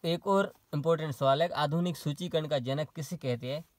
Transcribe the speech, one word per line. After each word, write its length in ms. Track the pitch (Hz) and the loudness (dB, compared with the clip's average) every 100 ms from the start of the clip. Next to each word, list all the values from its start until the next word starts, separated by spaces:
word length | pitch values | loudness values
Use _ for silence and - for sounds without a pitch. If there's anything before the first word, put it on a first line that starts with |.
एक 220 | 170 170 196 | -2 -2 2
और 260 | 196 196 - _ | 2 2 -4 _
इंपॉर्टेंट 400 | 147 151 165 156 | -2 2 2 0
सवाल 280 | 135 135 139 | 0 4 4
है, 60 | 165 | 2
आधुनिक 480 | - 147 160 175 160 | 2 2 2 0 -2
सूचीकरण 500 | 147 143 175 160 156 | -4 -4 -2 -2 0
का 120 | 147 | -2
जनक 320 | 123 135 156 | -2 -4 -4
किसे 260 | - 147 175 | -8 -10 -6
कहते 380 | 135 120 123 | -4 -4 -4
हैं? 100 | 147 170 | -8 -10